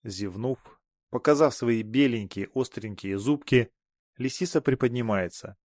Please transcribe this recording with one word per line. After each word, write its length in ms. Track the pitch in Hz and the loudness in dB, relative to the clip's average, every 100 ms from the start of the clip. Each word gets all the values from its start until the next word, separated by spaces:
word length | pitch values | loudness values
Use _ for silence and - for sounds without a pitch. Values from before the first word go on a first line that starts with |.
Зевнув, 540 | 117 92 101 92 123 131 - _ _ _ _ | -10 -6 -6 -4 -4 -6 -10 _ _ _ _
показав 440 | 120 151 147 156 | 0 4 6 4
свои 300 | - 120 113 | 2 0 0
беленькие, 680 | 107 123 139 117 101 - 98 131 | 0 2 4 2 -4 -6 -4 -2
остренькие 640 | 127 - 107 98 98 98 | -4 -6 -10 -10 -6 -4
зубки, 520 | 107 147 - 127 117 _ _ _ _ _ | 0 -2 2 2 2 _ _ _ _ _
лисица 440 | 131 - 180 160 | -6 -4 0 0
приподнимается. 960 | - 131 127 123 113 101 90 - - 101 | 2 2 0 0 0 0 -2 -6 -16 -18